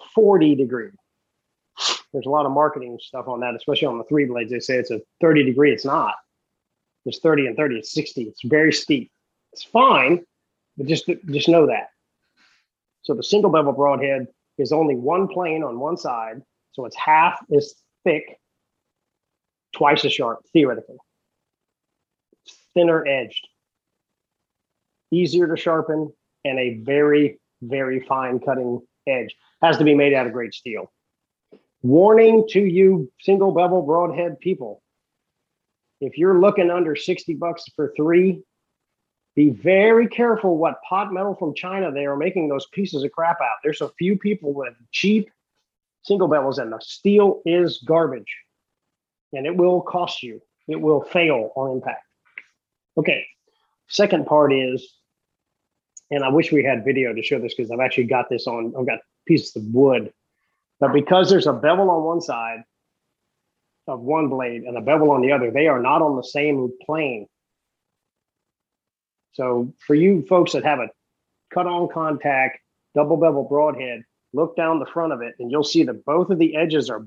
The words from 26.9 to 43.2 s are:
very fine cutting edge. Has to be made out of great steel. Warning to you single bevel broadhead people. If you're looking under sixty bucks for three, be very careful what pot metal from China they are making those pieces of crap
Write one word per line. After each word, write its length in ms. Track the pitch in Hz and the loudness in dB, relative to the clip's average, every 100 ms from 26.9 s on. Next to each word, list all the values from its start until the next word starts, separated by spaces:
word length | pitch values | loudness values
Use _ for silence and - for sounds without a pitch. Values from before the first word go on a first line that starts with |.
| 143 147 147 147 - _ - | 2 4 4 2 -2 _ -18
very 380 | 120 135 131 131 | -8 -6 -4 -4
fine 380 | 131 131 127 123 | -4 -4 -2 -4
cutting 440 | 135 131 123 120 - _ - | -2 -4 -4 -6 -10 _ -4
edge. 280 | 131 107 - _ - | -4 -4 -14 _ -2
Has 160 | 165 156 | 0 4
to 60 | |
be 100 | 151 | 4
made 180 | 143 143 | 4 4
out 140 | 135 120 | 2 -2
of 80 | |
great 180 | 117 113 | -6 -10
steel. 400 | - 123 107 - _ _ _ _ _ _ _ _ _ | -12 -12 -12 -12 _ _ _ _ _ _ _ _ _
Warning 600 | 123 147 202 220 226 220 220 | 2 6 8 8 8 6 4
to 100 | 190 | 2
you 500 | 202 175 190 185 131 _ | 2 4 4 4 -2 _
single 300 | - 196 196 | 0 2 2
bevel 320 | 170 180 180 | 2 2 0
broadhead 560 | 143 165 175 160 175 151 | 0 0 0 -2 -6 -6
people. 420 | 175 190 117 104 _ _ _ _ _ _ _ _ _ _ _ - | -6 -6 -8 -16 _ _ _ _ _ _ _ _ _ _ _ -12
If 160 | 135 147 | -8 0
you're 240 | 185 180 | 2 6
looking 300 | 202 - 175 | 4 4 0
under 240 | 175 160 | 0 -2
sixty 400 | 143 - 180 - | -4 -6 -6 -6
bucks 300 | 147 170 170 - | -6 -6 -8 -12
for 180 | - 143 - | -8 -6 -2
three, 480 | 151 175 190 170 - _ _ _ _ _ _ _ _ | 0 4 2 0 -8 _ _ _ _ _ _ _ _
be 160 | - 147 | 0 2
very 560 | 110 156 190 214 226 233 | 2 2 4 6 4 2
careful 520 | - 240 220 190 160 | 0 0 2 0 0
what 220 | 160 131 - | 0 -4 -6
pot 240 | 185 208 | -4 -4
metal 220 | 185 202 | -6 -6
from 220 | 185 165 139 | -6 -8 -8
China 340 | 180 196 180 | -8 -6 -6
they 160 | 139 143 | -4 -4
are 80 | |
making 340 | 139 170 185 156 | -4 -4 -2 -4
those 200 | 139 - | -4 -6
pieces 340 | - 196 151 | -8 -6 -4
of 80 | 139 | -6
crap 300 | - | -4